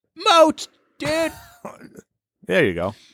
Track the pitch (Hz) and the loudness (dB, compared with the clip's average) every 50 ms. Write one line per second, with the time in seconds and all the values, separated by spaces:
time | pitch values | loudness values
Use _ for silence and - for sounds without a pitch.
0 | _ _ _ 311 370 427 339 330 320 320 - - - - _ _ _ _ _ - | _ _ _ -6 0 2 4 4 4 4 2 -2 -8 -18 _ _ _ _ _ -10
1 | 285 285 311 320 330 311 - - - - - _ - 196 - - - - - - | -6 -4 -2 -2 -2 -4 -6 -12 -20 -20 -20 _ -18 -18 -18 -20 -20 -20 -20 -20
2 | - _ _ _ _ _ _ _ _ - - 190 151 101 87 85 85 98 110 - | -20 _ _ _ _ _ _ _ _ -2 0 2 2 2 0 -2 -4 -6 -6 -10
3 | - _ | -16 _